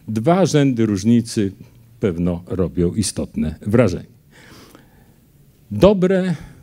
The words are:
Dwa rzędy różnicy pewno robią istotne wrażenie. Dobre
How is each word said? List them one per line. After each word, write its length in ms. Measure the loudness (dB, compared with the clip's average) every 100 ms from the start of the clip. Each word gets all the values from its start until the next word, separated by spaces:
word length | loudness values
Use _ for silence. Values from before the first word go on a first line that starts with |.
| -8
Dwa 380 | -2 0 2 2
rzędy 400 | 2 0 0 0
różnicy 640 | 0 2 2 0 -2 -4 -6 -20 -20 -20 -4
pewno 420 | -4 -2 -2 -4 -6
robią 480 | -4 -4 -2 -2
istotne 600 | -2 -6 -6 -8 -6 -6 -6
wrażenie. 540 | 0 2 2 0 -12 -20 _ -20 -20 -20 -20 -20 -20 _ _ _ _ _ _ _ _
Dobre 640 | 4 4 4 2 0 0 -4 -10 -20